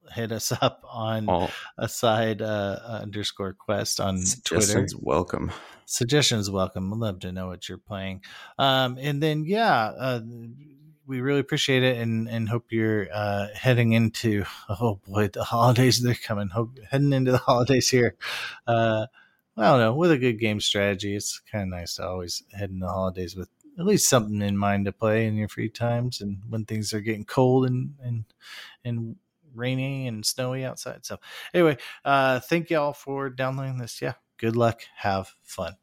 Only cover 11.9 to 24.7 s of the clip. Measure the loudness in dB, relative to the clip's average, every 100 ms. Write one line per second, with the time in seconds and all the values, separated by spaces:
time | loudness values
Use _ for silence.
11.9 | 2 0 -2 -2 -4 -2 -2 -2 0 2
12.9 | 2 0 -2 -2 -2 -4 -2 2 4 6
13.9 | 4 4 2 0 0 -2 -8 -8 0 0
14.9 | -2 -4 0 0 0 -2 4 6 6 6
15.9 | 4 2 -2 -2 -4 -2 -2 -4 -6 -4
16.9 | 2 2 4 4 2 4 2 4 4 4
17.9 | 4 2 0 -10 -8 -10 -10 0 2 4
18.9 | 2 -2 _ _ _ _ 0 4 6 6
19.9 | 4 4 4 4 2 0 0 0 2 2
20.9 | 0 -2 -4 -6 -10 _ -6 -4 -6 -8
21.9 | -8 -6 -6 -6 -10 _ -10 -8 -6 -4
22.9 | -2 -2 -4 -8 -8 -12 _ -20 -4 2
23.9 | 2 4 4 2 -2 -2 0 2